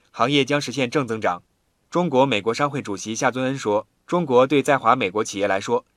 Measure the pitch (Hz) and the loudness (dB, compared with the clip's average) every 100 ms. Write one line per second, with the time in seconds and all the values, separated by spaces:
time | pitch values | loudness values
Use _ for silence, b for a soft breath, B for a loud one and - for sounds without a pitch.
0 | _ - 120 143 127 147 143 123 123 156 | _ -2 0 2 2 -2 -2 -4 -2 -2
1 | 120 110 101 87 - _ _ _ _ 170 | -2 -2 -4 -4 -10 _ _ _ _ -2
2 | 175 127 135 107 107 117 147 135 107 98 | 0 2 2 2 -2 -2 -2 -4 -8 -8
3 | 107 113 135 120 131 135 110 104 - _ | -8 -2 -2 -2 -4 -4 -2 -2 -2 _
4 | - 175 170 123 131 147 135 135 113 131 | -4 -4 2 4 4 4 2 2 4 2
5 | 101 101 110 98 101 98 - 120 - | 2 -2 -4 -2 -2 -2 -2 -4 -4